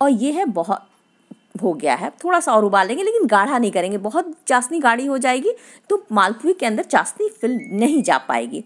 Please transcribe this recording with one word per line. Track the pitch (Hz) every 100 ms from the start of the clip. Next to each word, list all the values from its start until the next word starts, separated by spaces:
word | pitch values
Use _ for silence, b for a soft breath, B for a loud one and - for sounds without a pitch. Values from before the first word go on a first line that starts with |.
और | 277
ये | 226 269
है | 311 359
बहुत | 180 170 196 - _ _ _ _ - _ -
हो | -
गया | 156 147 127
है, | 165 -
थोड़ा | 339 349
सा | 302
और | 220 202
उबालेंगे | 196 190 277
लेकिन | 392 453 277
गाढ़ा | 202 214 262
नहीं | 226
करेंगे, | 196 180 202
बहुत | 208 294 359 - -
चाशनी | 247 247 330
गाढ़ी | 262 233 277
हो | 269
जाएगी | 254 254 359 494 B B -
तो | 403 -
मालपुए | 214 190 220 311
के | 370 240
अंदर | 214 -
चाशनी | 208 - - 415
फिल | - 233 247 -
नहीं | 196 240 302
जा | 180 131
पाएगी, | - 120 120 -